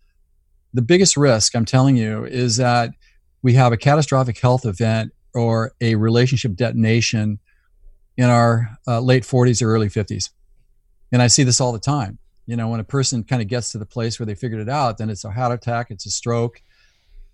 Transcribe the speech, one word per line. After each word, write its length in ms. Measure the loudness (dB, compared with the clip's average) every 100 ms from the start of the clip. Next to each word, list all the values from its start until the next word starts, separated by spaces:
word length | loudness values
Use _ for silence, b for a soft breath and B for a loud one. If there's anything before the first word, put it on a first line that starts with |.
| _ _ _ _ _ _ _
The 100 | -2
biggest 340 | 2 4 4 4
risk, 380 | 2 2 0
I'm 120 | -2 0
telling 300 | 2 4 2
you, 280 | 0 -6
is 320 | -6 -4 -2 0
that 360 | 2 0 -2 -8 _ _ _ -4
we 100 | 2
have 180 | 4 4
a 40 | 4
catastrophic 640 | 2 2 2 0 -2 0
health 260 | 2 2
event 480 | -2 -2 0 -2 -4 _ _
or 380 | -4 0 0 -2 -2
a 140 | 0
relationship 640 | 2 2 4 4 2 -2 -4
detonation 840 | -2 0 2 2 0 -2 -2 -6 _ _ _ _ -20 _ _ 0
in 80 |
our, 520 | 4 4 4 2 -2 -8 -4
uh, 100 | -2
late 260 | 2 2
forties 360 | 2 2 2 2
or 80 | 0
early 200 | 0 0
fifties. 420 | -4 -6 -8 -10 _ _ _ _ _ _ _ -2
And 80 | 2
I 60 | 4
see 160 | 4
this 180 | 2 0
all 120 | -2
the 60 | -4
time. 400 | -4 -4 -6 -12 _ _ -10
You 100 | -6
know, 120 | -4
when 120 | -6
a 40 |
person 380 | -4 -2 -2 -4
kinda 220 | -4 -4
gets 260 | -2 -6 -6
to 60 | -12
the 80 | -10
place 320 | -6 -6 -6
where 80 | -8
they 80 |
figured 260 | -8 -8 -8
it 100 | -6
out, 260 | -2 -2 -4
then 140 | -8
it's 140 | -8
a 60 | -8
heart 220 | -4 -4
attack, 380 | -4 -4 -6 -6
it's 160 | -12 -10
a 40 |
stroke, 520 | -8 -4 -2 -2 _ _ _ _ _ _ -20 -20